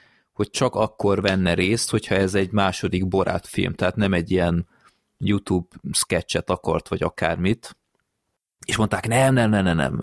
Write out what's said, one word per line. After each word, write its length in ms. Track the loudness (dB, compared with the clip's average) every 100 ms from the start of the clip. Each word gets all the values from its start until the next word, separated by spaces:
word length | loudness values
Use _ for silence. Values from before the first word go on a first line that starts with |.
| _ _ _
hogy 180 | -6 -4
csak 240 | 0 0
akkor 460 | 0 -2 0 0 2
venne 340 | 2 2 2
részt, 360 | 2 0 0 0
hogyha 240 | -2 0
ez 200 | 0 2
egy 160 | 0 0
második 580 | 0 0 0 -2 -2 0
Borát 380 | 0 0 -2 -4
film, 260 | -4 -4
tehát 240 | -2 -2 0
nem 160 | 0
egy 180 | 0 0
ilyen 380 | 2 2 0 -2 _ _ _ _ -6
YouTube 580 | -2 -2 0 -2 -2 -12 -8
sketchet 580 | -6 -2 -2 -2 -4 -4
akart, 380 | -4 -2 -4 -4
vagy 140 | -4
akármit. 720 | -4 -2 -4 0 0 -2 -6 -20 _ _ _ _ _ _ _ _ -6
És 100 | -2
mondták, 300 | 0 -2 0
Nem, 260 | 2 4
nem, 160 | 4 4
nem, 140 | 4
nem, 120 | 2 2
nem, 240 | 0 -2